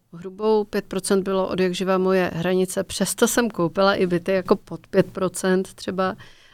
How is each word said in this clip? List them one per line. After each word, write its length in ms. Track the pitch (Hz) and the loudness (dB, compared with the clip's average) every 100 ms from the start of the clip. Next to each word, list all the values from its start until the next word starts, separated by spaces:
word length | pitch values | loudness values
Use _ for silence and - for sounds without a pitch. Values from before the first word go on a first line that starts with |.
| _ | _
hrubou. 520 | 170 185 185 214 220 | -16 -16 -4 0 2
Pět 200 | 208 202 | 0 -4
procent 380 | - 190 - 196 | -4 -4 0 0
bylo 260 | 190 190 185 | 2 0 0
odjakživa 500 | 180 185 180 185 190 | 0 0 0 0 2
moje 320 | 185 190 180 | 2 2 2
hranice. 500 | 165 180 185 185 196 | 0 0 2 0 -2
Přesto 440 | 185 - 190 - 240 | -4 -2 -4 0 2
jsem 220 | - 233 | 2 0
koupila 440 | - 165 196 196 | 0 -2 2 2
i 120 | 202 185 | 2 2
byty 260 | 175 180 | 0 0
jako 240 | 190 180 202 | 0 2 0
pod 300 | - 165 - | -2 -16 -2
pět 200 | 196 180 | 2 2
procent 680 | - 185 - 190 185 190 | 0 -6 -2 0 0 0
třeba. 420 | - - 185 190 220 - - - | -8 -6 -2 -2 -4 -14 -20 -20